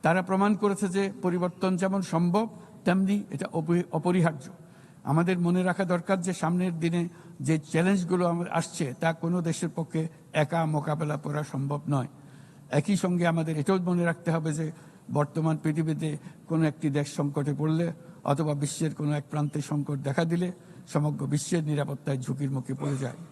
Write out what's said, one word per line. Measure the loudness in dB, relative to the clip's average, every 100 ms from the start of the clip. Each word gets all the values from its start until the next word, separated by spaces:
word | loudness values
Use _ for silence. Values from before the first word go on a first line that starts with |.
তারা | 4 2
প্রমাণ | 2 2 4
করেছে | 4 2 0 0
যে | 0 -2 0
পরিবর্তন | -2 0 -2 0 0 2
যেমন | 0 0
সম্ভব, | 0 2 2 2 0 -6 -20 -4
তেমনি | 2 2 4 0 -2
এটা | -6 -4
অপরি-, | -4 2 0 2
অপরিহার্য। | -2 2 4 4 2 -12 -18 -20 -20 -20 -12
আমাদের | 0 2 4 2
মনে | 2 4
রাখা | 2 0
দরকার | 0 0 0 0
যে | 0
সামনের | -2 0 0 0 0
দিনে | 0 0 -2 -8 -20 -6
যে | 0 0
চ্যালেঞ্জগুলো | 2 2 4 2 2 2 2
আমার | 0 0
আসছে, | -2 -2 -4 -4 0
তা | 0
কোনো | 0 0 0
দেশের | 0 -2 -4
পক্ষে | -4 -4 -2 -4 -8 -4
একা | 0 2 2 0
মোকাবেলা | 0 -2 -2 -2 -4
করা | -4 -4
সম্ভব | -4 -4 -4 -4 0
নয়। | -2 -2 -10 -20 -20 -20 -20 0
একই | 0 2 2
সঙ্গে | 2 2 2
আমাদের | 2 0 0
এটাও | 2 2
মনে | 2 2
রাখতে | 2 0 0
হবে | 0 0
যে | -2 -4 -8 -20 -20 -4
বর্তমান | 0 0 0 0 0
পৃথিবীতে | 0 0 0 0 -2 -6 -10 -20 -2
কোনো | 2
একটি | 2 2 0
দেশ | 0 -2
সংকটে | -2 -2 0 -2
পড়লে | 0 0 2 0 -4 -16 -8
অথবা | 0 0 2
বিশ্বের | 0 -2 -2 -4
কোনো | -2 -2
এক | -2 -2
প্রান্তে | -2 -2 -2
সংকট | -2 -2 -2 -4
দেখা | -2 0
দিলে | 0 0 -2 -6 -16 -20 -4
সমগ্র | 0 0 0 -2
বিশ্বের | -2 0 -2
নিরাপত্তায় | 0 -2 -2 -4 -4 -4
ঝুঁকির | -4 -4 -2
মুখে | -4 -4
পড়ে | -4 -2 -2
যায়। | -4 -8 -16